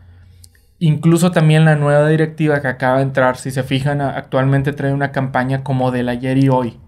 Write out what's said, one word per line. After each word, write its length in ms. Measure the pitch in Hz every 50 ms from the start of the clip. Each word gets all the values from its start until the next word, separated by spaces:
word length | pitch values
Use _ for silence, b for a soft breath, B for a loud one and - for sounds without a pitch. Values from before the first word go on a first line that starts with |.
| b b b b b b b b b b b b b b _ _
Incluso 520 | 180 156 151 147 - 165 165 165 165 180
también 320 | 180 180 160 156 156 156 160
la 120 | 156 156 147
nueva 300 | 147 143 147 147 147 151
directiva 520 | 160 156 160 156 156 - 160 151 147 139
que 60 | 135 131
acaba 300 | 127 131 139 127 127 135
de 60 | 135
entrar, 340 | 135 135 139 127 127 123 -
si 120 | - 135
se 120 | 131 135 127
fijan, 380 | - 139 131 131 147 147 143
a-, 160 | 143 135 - 135
actualmente 560 | 135 - - 135 131 135 135 139 139 143 143
trae 200 | 139 139 139 139
una 180 | 139 139 135 135
campaña 500 | 139 131 131 - 127 123 131 135 135 135
como 280 | - 135 131 127 127
del 180 | 123 123 123 123
ayer 280 | 123 120 127 131 131 135
y 120 | 135 135
hoy 300 | 131 127 123 113 110 - -